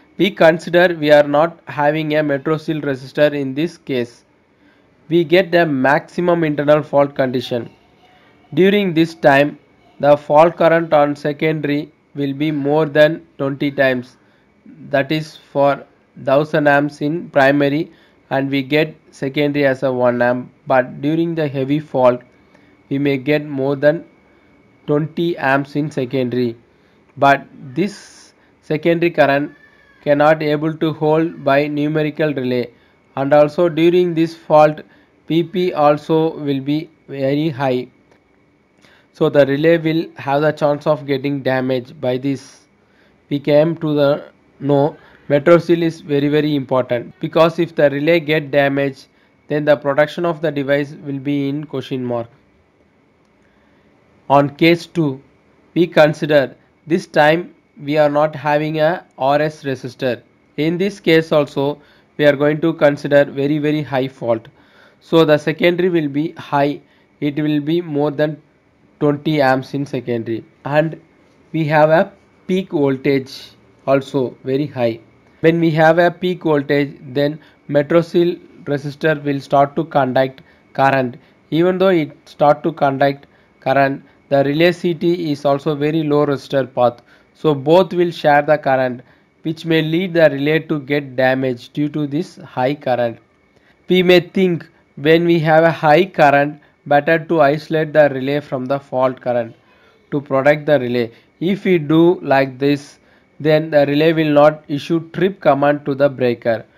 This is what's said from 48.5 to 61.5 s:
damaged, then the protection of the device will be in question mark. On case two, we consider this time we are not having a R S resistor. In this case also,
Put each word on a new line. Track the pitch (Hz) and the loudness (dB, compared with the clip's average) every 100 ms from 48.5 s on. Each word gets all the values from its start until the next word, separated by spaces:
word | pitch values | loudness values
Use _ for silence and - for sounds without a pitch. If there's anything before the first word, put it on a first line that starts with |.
damaged, | 143 139 139 139 135 - _ _ _ - | 0 0 0 -2 -6 -16 _ _ _ -6
then | 151 151 | -2 0
the | 147 | 0
protection | 143 139 151 - 170 | 0 -2 -2 -2 -6
of | 160 | -4
the | 160 | -6
device | 143 135 139 143 156 | -4 -2 -2 -4 -10
will | 147 139 | -12 -10
be | 131 143 139 | -6 -4 -4
in | 143 151 | -6 -8
question | 135 123 135 | -10 -8 -8
mark. | 123 120 117 _ _ _ _ _ _ _ _ _ _ _ _ _ _ _ _ _ _ _ - | -6 -6 -8 _ _ _ _ _ _ _ _ _ _ _ _ _ _ _ _ _ _ _ 0
On | 139 143 | 2 2
case | 143 165 170 - | 2 2 2 -2
two, | - 151 135 - _ _ _ _ | -4 -4 -4 -12 _ _ _ _
we | 160 170 | -2 0
consider | 175 151 156 156 147 127 - _ _ - | 4 2 2 0 0 0 -6 _ _ -4
this | 185 - | -4 -2
time | 170 151 165 175 - _ - | 2 2 2 -4 -16 _ -14
we | 143 151 | -4 0
are | 147 | 2
not | 143 156 147 | 2 0 -2
having | 147 147 156 156 | -2 -2 -2 -2
a | 151 180 - - | -2 -2 -8 -6
R | 135 147 | -2 0
S | 151 156 | -2 -6
resistor. | 139 127 127 - 131 113 _ _ _ - | -8 -8 -10 -8 -6 -6 _ _ _ -6
In | 156 170 | -4 -2
this | 196 202 | -4 -4
case | - 160 160 | 0 2 2
also, | 156 147 | 0 0